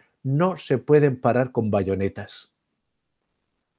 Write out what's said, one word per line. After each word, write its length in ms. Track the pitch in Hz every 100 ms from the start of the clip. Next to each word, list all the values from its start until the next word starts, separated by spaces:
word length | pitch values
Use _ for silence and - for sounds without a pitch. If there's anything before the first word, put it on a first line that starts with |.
| _ _
no 360 | 135 143 185 165
se 200 | - 123
pueden 420 | - 151 147 123
parar 320 | 120 120 127
con 200 | 120 107
bayonetas. 800 | 101 92 95 98 - 101 - - _ _ _ _ _ _ _ _ _ _ _ _